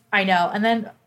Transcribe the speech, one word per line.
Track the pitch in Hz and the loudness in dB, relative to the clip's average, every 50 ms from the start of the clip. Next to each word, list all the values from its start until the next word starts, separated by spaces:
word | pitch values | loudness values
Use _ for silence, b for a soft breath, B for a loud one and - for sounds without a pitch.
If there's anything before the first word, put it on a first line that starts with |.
| _ _ | _ _
I | - 202 | -2 0
know. | 190 190 180 175 175 - - | 0 2 2 2 2 0 0
And | 208 214 | 0 0
then | 226 233 226 214 - - _ _ | 0 0 -2 -4 -8 -14 _ _